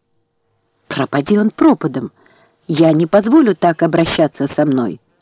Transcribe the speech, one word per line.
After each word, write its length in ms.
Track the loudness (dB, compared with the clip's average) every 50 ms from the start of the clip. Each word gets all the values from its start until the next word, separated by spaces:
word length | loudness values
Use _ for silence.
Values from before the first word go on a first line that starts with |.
| _ _ _ _ _ _ _ _ _ _ _ _ _ _ _ _ _
«Пропади 500 | -10 -8 -6 -6 -4 -4 -4 -2 0 0
он 140 | 0 0 -2
пропадом! 600 | 0 2 2 2 2 2 -2 -6 -6 -8 -10 -10 -14 _ _ _ _ _ _ _ _ _ _
Я 260 | -4 -2 2 2 2
не 140 | 2 2 0
позволю 480 | 0 0 0 2 4 4 4 4 2 0
так 280 | 0 0 -2 0 0
обращаться 640 | -2 0 0 0 -2 -2 0 -2 -2 -2 -2 -4 -8 -4
со 160 | -2 -2 0
мной! 340 | 0 0 0 -2 -4 -6 -10 _ _ _ _